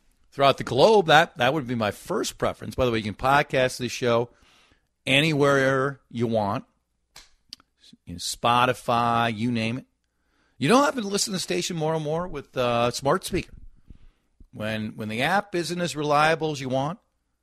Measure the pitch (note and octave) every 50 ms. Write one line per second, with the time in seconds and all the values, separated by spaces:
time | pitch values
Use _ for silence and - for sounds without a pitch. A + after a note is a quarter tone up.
0 | _ _ _ _ _ _ _ C#3 C#3 C3+ B2+ - A2+ - A#2 B2+ D#3+ G#3+ A3+ G#3
1 | F3 D#3+ D3 D#3 F3 - - - A#2+ C3 D3+ D#3+ B2+ A#2 B2+ A#2 A2 G2+ F#2+ -
2 | - - F3 A#3+ - - - - B2 G#2 - - - A2 G#2+ C3+ C3 B2 A2+ A2+
3 | G#2 G#2+ F#2 - B2+ C3+ C#3 D3 D3+ - - C3+ B2+ B2 - - B2 A#2 - -
4 | B2+ A#2+ A#2 A#2 A#2+ - _ _ _ _ _ _ _ _ _ _ _ _ _ _
5 | _ - C3 C#3 D#3 E3 D3+ C#3 C#3+ C#3 C#3 C3+ C3+ C3+ C3+ C3 C3 C#3+ C#3 -
6 | _ - - A#2 A#2 A2+ A2+ G#2+ G#2 G2 G#2+ C3+ - _ _ _ _ _ _ _
7 | _ _ - - - _ _ _ _ _ - - _ _ _ _ _ - - _
8 | _ - F2 E2+ - - - - - A#2 A#2+ B2 B2 B2+ A#2+ - - - A#2+ A#2
9 | A#2 A#2+ A#2 A#2+ A#2 A#2 A2 G#2 A#2 B2+ A#2+ A2+ A2 A2+ B2 C3+ - _ _ _
10 | _ _ _ _ _ _ _ _ _ _ _ - B2 D3+ A#3 C4+ C#4+ D4+ C#4+ B3+
11 | G3+ G3 G3+ G3 - A3 G3 E3 - - F3+ F3+ E3+ - F3+ D#3+ D3+ D#3 D#3+ D#3+
12 | D3+ D3 D#3 E3 F3+ F3+ D#3 C#3 - _ - C3+ B2 A#2+ A#2+ A#2+ A#2+ A#2+ - -
13 | C3+ C#3 E3 F#3+ - - G3 D#3+ - - - - - - - - _ - - -
14 | - - _ _ _ _ _ - - - - - G#2+ A2 A2 G#2+ G#2+ A2 - -
15 | A2 G#2+ A2 A2+ C3+ D#3 F#3 G#3 G3+ - - F3 E3 D3 F3 F3 F3 E3 C3 D3+
16 | D3 D3 C#3+ D3 D3+ D#3+ E3 D3+ D#3+ D#3 D3+ C3 C3+ B2+ C3 C3 C#3 D3 F3+ -
17 | _ _ _ _ _ _ _ _